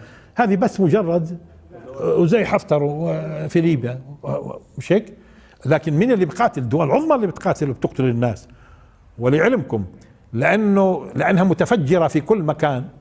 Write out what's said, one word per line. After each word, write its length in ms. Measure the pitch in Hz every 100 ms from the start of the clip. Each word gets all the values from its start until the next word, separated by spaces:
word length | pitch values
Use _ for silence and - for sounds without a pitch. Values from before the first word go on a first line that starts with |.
| - - - -
هذه 200 | 240 190
بس 240 | 214 -
مجرد، 580 | 185 147 170 170 165 175 - - - - - -
وزي 440 | - - 170 220 190
حفتر 380 | 202 - 147
و-، 640 | 147 147 165 160 156 151 156
في 140 | 170
ليبيا، 400 | 165 151 120 127 135 143
و-، 40 | 139
و-، 340 | 135 135 - - -
مش 140 | -
هيك؟ 220 | 190 220 - - - - - 131
لكن 280 | 151 165
مين 180 | 147 240
اللي 140 | 233 175
بقاتل؟ 360 | - 233 -
الدول 240 | 120 139 151
العظمى 280 | 190 320 285
اللي 120 | 208
بتقاتل 420 | - 190 - 143
وبتقتل 340 | 127 - -
الناس. 440 | 131 117 120 107 - - - - - _ - -
ولعلمكم، 680 | 120 147 190 254 135 113 92 - - - _
لانه، 720 | 113 151 196 214 196 190 175 127 127
لانها 280 | 147 156
متفجره 640 | 185 165 160 240 135 180 156
في 140 | 156
كل 220 | 147 214
مكان، 420 | 156 147 151 127 156 -